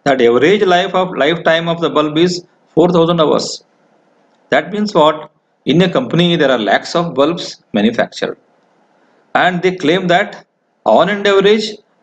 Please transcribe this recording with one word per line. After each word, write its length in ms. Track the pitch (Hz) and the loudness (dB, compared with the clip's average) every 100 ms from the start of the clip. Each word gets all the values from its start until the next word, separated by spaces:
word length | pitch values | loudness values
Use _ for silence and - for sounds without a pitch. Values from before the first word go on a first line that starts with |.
that 160 | - 135 | -2 2
average 420 | 117 120 151 208 | 4 4 2 2
life 320 | 196 175 190 | 2 0 0
of, 200 | 185 180 - | -2 -2 -2
lifetime 440 | 143 165 170 165 170 | -2 0 0 0 -2
of 80 | 165 | -4
the 100 | 156 135 | -2 -2
bulb 220 | 151 151 | -2 0
is 280 | 180 175 - _ _ | 0 -2 -10 _ _
four 140 | - 175 175 | 0 2 2
thousand 240 | 165 175 | 2 2
hours? 400 | 147 120 - - _ _ _ _ _ _ _ _ _ | 0 0 -4 -10 _ _ _ _ _ _ _ _ _
That 220 | 135 165 | -2 -2
means 220 | 208 208 | -4 -2
what? 360 | 175 151 156 151 _ _ _ | 2 2 0 -8 _ _ _
In 180 | - 151 | -2 2
a 80 | 185 151 | 2 0
company 400 | 120 160 175 170 | -2 0 0 2
there 140 | 139 | 0
are 80 | 123 | 0
lakhs 360 | 101 127 - | 0 -2 -2
of 200 | 170 170 | -4 -2
bulbs 480 | 127 147 175 - - _ | 0 0 -2 -10 -16 _
manufactured, 680 | 107 110 113 98 - 90 - _ _ _ _ _ _ _ _ _ | -2 0 0 -4 -6 -8 -10 _ _ _ _ _ _ _ _ _
and 280 | 127 170 180 | 0 0 0
they 120 | 180 180 | -2 -2
claim 220 | 143 180 185 | 0 0 2
that 380 | 175 208 - - _ _ _ | 0 -2 -10 -20 _ _ _
on 240 | - 110 180 | 2 2 2
an 180 | 202 202 | 0 0
average 420 | 196 196 220 220 - _ _ | 2 4 2 -2 -10 _ _